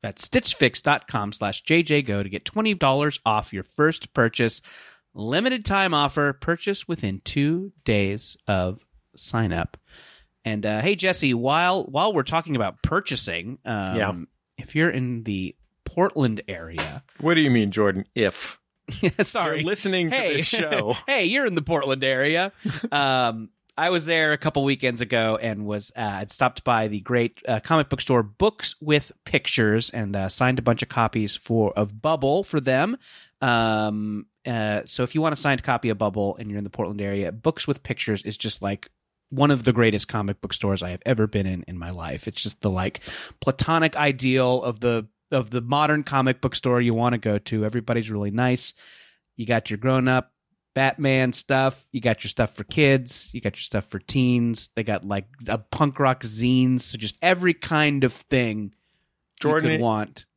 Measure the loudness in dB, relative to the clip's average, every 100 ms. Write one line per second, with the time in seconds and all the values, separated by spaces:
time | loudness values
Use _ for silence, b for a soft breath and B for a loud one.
0 | -10 -8 -2 -2 0 0 0 0 0 0
1 | 0 -4 -4 -4 -4 -4 0 2 4 0
2 | 0 -4 -4 -8 -6 -2 -2 2 2 2
3 | 0 0 0 0 -2 -10 -10 2 2 2
4 | -6 2 2 2 0 -2 B B B B
5 | _ -12 -4 0 0 -2 -2 0 2 2
6 | 2 2 0 -2 -4 -4 -2 -6 -4 -4
7 | -4 -4 -4 0 2 0 -4 _ 0 2
8 | 2 -2 -10 -12 -2 0 0 -4 _ _
9 | _ -14 -6 -2 0 -2 -6 -10 b b
10 | b b b _ -6 -4 -4 -2 -2 0
11 | -2 0 0 0 2 2 2 0 -2 0
12 | 0 0 0 -2 -2 -2 -2 -2 -2 -2
13 | -2 -6 -4 -6 -8 -12 -6 -4 -2 -2
14 | -2 -4 -10 _ _ -18 -8 0 0 0
15 | -4 -6 -4 -4 -4 -10 _ _ -10 0
16 | 0 2 0 0 -8 -12 -10 -8 -8 -10
17 | _ _ 2 4 6 4 4 2 2 2
18 | -4 0 0 0 -12 -14 _ _ -16 -2
19 | -2 0 -2 0 -2 -2 -2 -2 -2 0
20 | 0 0 0 0 0 0 0 0 0 -4
21 | 0 0 2 2 0 -2 0 -2 0 0
22 | 0 2 2 2 -2 -4 B -6 -4 0
23 | 2 2 0 -2 -12 _ _ -2 0 0
24 | 0 2 2 2 0 0 0 2 0 -2
25 | 0 2 2 0 -2 -4 -4 -6 -6 -6
26 | -4 -4 -8 0 0 0 0 0 0 -4
27 | 0 0 0 -2 -4 -4 2 0 2 -4
28 | 2 2 2 0 0 0 -8 -8 0 0
29 | 0 -18 -2 -2 0 2 4 4 0 -6
30 | -4 -2 -4 0 0 2 2 0 0 0
31 | 0 0 -4 -6 -2 2 2 2 -2 -2
32 | -2 0 2 0 0 -2 2 2 2 -2
33 | B B B _ 2 2 2 2 0 -2
34 | -4 -6 -10 _ -6 -4 -2 -2 -4 -4
35 | -2 0 0 0 0 0 0 0 0 0
36 | 0 0 -2 -4 -8 -8 -8 -6 -6 -4
37 | -4 -2 -4 -2 -2 -2 -4 -4 -4 -6
38 | -2 -2 -4 -6 -6 -4 -4 -6 -10 _
39 | _ _ _ 2 4 6 4 4 4 4
40 | -2 -2 -2 -4 -6 -4 -2 -2 -4 -6
41 | -2 2 2 2 0 -4 -8 -10 -10 -8
42 | -8 -8 -8 -8 -8 -2 -2 0 -2 -4
43 | B B B B -2 0 2 4 2 2
44 | 0 2 2 4 4 2 0 -2 0 0
45 | -2 _ _ -2 0 -4 0 2 2 2
46 | 0 2 2 2 -2 -2 2 2 4 2
47 | 2 2 0 0 0 -2 0 -2 -2 -2
48 | -2 -4 -2 0 2 0 -2 -10 B B
49 | B B _ -12 0 0 0 -2 2 2
50 | 4 2 0 _ _ _ _ 0 0 2
51 | 2 2 2 -2 0 2 2 -2 _ -2
52 | 0 0 -4 -2 -2 -2 -6 2 4 4
53 | 2 -10 -10 -6 -6 -6 -6 -6 -4 -10
54 | -4 2 4 4 2 -2 -6 -6 -2 -2
55 | -2 -4 -6 _ -6 -6 -4 0 0 2
56 | 2 2 -4 -2 2 4 4 2 -2 -8
57 | -8 -2 2 4 2 0 0 2 2 4
58 | 2 0 -2 0 0 -4 -8 _ _ _
59 | _ _ _ _ 0 2 2 2 2 0
60 | -2 -10 -20